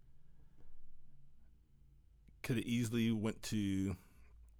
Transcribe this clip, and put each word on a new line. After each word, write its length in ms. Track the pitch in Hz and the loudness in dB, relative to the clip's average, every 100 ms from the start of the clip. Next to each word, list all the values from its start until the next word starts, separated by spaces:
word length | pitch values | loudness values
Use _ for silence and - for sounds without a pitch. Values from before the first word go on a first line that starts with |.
| - - - - - - - - - - - - - - - - - - - - - - - - | -18 -18 -16 -18 -18 -14 -8 -6 -4 -6 -8 -10 -14 -16 -18 -20 -20 -20 -20 -20 -20 -20 -20 -6
coulda 180 | - 117 - | 0 2 4
easily 460 | 120 113 117 113 | 2 4 4 4
went 300 | 110 107 - | 4 2 -2
to 520 | - 110 98 98 95 92 - - - - - - | -2 2 4 4 2 0 -6 -20 -20 -20 -20 -20